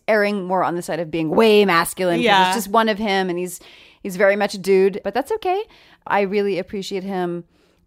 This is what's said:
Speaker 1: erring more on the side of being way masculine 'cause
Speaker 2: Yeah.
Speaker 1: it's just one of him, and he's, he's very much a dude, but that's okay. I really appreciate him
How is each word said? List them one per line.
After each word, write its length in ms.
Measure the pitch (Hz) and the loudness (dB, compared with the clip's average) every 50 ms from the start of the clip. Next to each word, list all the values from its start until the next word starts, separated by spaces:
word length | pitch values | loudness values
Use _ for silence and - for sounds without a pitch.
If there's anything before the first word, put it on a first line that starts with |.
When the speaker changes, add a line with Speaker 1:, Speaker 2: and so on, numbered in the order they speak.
| _ - | _ 0
Speaker 1:
erring 360 | 220 214 202 202 208 202 180 | 2 2 2 2 0 -2 -4
more 180 | 180 190 185 156 | -2 0 0 0
on 120 | 135 170 | 0 -2
the 60 | 175 | -4
side 180 | 170 - 165 156 | -4 -6 -6 -6
of 100 | 175 156 | -6 -4
being 200 | 156 165 160 151 | -4 -4 -2 0
way 360 | 165 202 226 220 208 208 208 | 2 2 4 6 6 4 4
masculine 520 | 196 170 165 170 - - - 185 180 170 240 | 4 4 2 2 0 -2 -2 -2 0 0 2
'cause 80 | 240 | 2
Speaker 2:
Yeah. 220 | 220 202 190 185 185 | 4 4 4 4 4
Speaker 1:
it's 100 | 190 226 | 0 -2
just 100 | 185 196 | -2 0
one 200 | 202 226 220 220 | 0 0 2 0
of 80 | 208 185 | 0 -2
him, 320 | 220 208 196 190 190 185 | -2 -2 0 0 -2 -2
and 100 | 170 175 | -4 -6
he's, 220 | 180 180 - - - - - - - - _ _ | -6 -8 -10 -12 -18 -20 -20 -20 -20 -20 _ _
he's 160 | - 202 180 180 | -12 -8 -2 2
very 180 | 202 196 202 | 2 2 4
much 200 | 208 202 208 - | 2 0 -2 -4
a 20 | 196 | -4
dude, 420 | 165 190 196 190 190 196 185 202 - | 0 2 4 4 4 2 0 -2 -6
but 100 | 196 202 | -6 -4
that's 180 | 247 - - 440 | -4 -4 -4 -4
okay. 300 | 427 - 370 359 392 440 - _ _ _ _ _ _ - | -4 -2 -2 -2 -2 -4 -8 _ _ _ _ _ _ -6
I 160 | - - 202 | -2 0 0
really 360 | 202 185 202 208 202 202 190 165 | 0 0 0 -2 -2 -2 -2 -4
appreciate 460 | 185 - - 196 185 - 202 190 185 | -4 -6 -8 -10 -8 -8 -8 -8 -6
him 420 | 196 196 180 180 175 170 170 170 _ _ _ _ _ _ _ _ | -6 -4 -4 -4 -4 -4 -8 -10 _ _ _ _ _ _ _ _